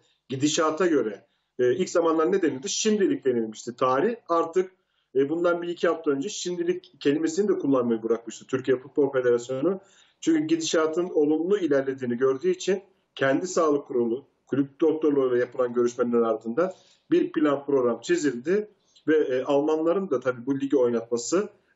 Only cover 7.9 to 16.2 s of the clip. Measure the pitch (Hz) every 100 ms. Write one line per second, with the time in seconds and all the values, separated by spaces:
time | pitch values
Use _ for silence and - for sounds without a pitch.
7.9 | 113 110 113 - - - 131 127 127 139
8.9 | - 135 131 123 120 120 131 156 190 -
9.9 | _ _ _ - 160 156 160 - 170 156
10.9 | 160 180 160 147 156 170 208 165 143 135
11.9 | 131 123 120 135 135 180 175 - 190 -
12.9 | _ _ - 135 147 185 190 160 143 -
13.9 | 131 117 123 - _ _ 131 139 - 160
14.9 | 156 156 139 131 123 123 131 123 120 120
15.9 | 120 120 117